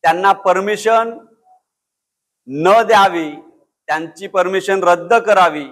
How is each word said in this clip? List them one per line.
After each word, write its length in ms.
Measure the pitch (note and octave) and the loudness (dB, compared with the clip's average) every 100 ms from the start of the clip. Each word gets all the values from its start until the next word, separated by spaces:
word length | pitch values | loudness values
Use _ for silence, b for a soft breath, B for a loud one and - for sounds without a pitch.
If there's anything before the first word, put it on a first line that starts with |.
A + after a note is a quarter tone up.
त्यांना 300 | E3 E3+ G3 | 0 0 0
परमिशन 840 | G3 F#3+ F3+ G3+ G3+ G#3+ A3+ A3+ A3+ _ _ _ _ _ _ _ _ _ _ _ _ - | 0 2 0 0 -4 0 0 0 -8 _ _ _ _ _ _ _ _ _ _ _ _ -14
न 360 | C#3 E3+ A3 | -4 2 2
द्यावी, 480 | A3 G#3+ G3 E3+ D#3 D3 - _ _ _ - | 4 2 2 0 -8 -12 -20 _ _ _ -8
त्यांची 400 | D3+ E3 - G3 | -8 -8 -16 -6
परमिशन 580 | F#3+ F3+ F#3+ F#3 G3 | -2 -2 -2 -2 -2
रद्द 300 | F3+ F3 E3+ | 0 0 2
करावी 520 | A3+ G#3+ G3 F3 D3+ C#3 | 0 2 2 2 0 -14